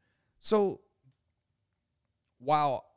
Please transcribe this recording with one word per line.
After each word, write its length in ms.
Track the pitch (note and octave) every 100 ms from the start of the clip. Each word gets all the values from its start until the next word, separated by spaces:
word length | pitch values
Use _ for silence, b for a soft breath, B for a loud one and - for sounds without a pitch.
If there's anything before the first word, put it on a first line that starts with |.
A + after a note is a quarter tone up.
| _ _ _ _
So, 420 | - G#3+ G3 - _ _ _ _ _ _ _ _ _ _ _ _ _ _ _ _
while 480 | B2+ D3+ D3 B2+ -